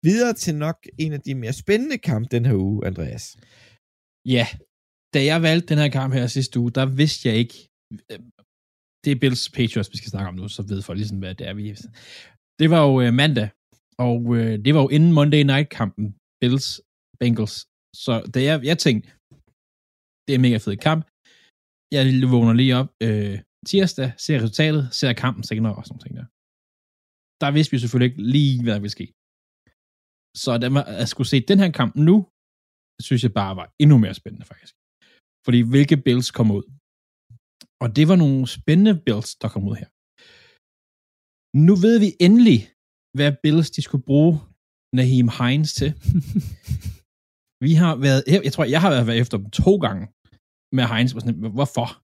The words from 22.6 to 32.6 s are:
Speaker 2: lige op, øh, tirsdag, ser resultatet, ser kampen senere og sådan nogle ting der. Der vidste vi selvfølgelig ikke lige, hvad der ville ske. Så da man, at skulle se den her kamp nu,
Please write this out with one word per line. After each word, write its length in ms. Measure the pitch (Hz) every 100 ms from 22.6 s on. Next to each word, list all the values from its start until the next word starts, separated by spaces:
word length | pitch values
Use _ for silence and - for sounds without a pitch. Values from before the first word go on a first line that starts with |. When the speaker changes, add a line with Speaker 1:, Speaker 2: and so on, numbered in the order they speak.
Speaker 2:
lige 140 | 131 123
op, 100 | 139 _ 113
øh, 300 | 107 104 101 - _ -
tirsdag, 380 | 196 185 - 131 -
ser 120 | - 147
resultatet, 380 | 113 107 156 151 131 -
ser 140 | 135 123
kampen 200 | 127 117 -
senere 240 | 110 113 98
og 40 |
sådan 80 | -
nogle 100 | -
ting 100 | - 120
der. 60 | 127 _ _ _ _ _ _ _ _ _ _ _
Der 60 | 143 147
vidste 160 | 151
vi 60 | 135
selvfølgelig 280 | 117 123 127
ikke 120 | 131 107 143
lige, 260 | 139 127
hvad 120 | 117
der 80 | 104
ville 140 | 101 -
ske. 80 | 110 _ _ _ _ _ _ _ _ _ _ _ _ -
Så 80 | - 120
da 40 | 123
man, 100 | 139 - 101
at 60 | 117
skulle 180 | - 127
se 60 | 139 -
den 80 | 196
her 80 | 190 156
kamp 120 | 117 139 156
nu, 80 | 208 185 _ _ _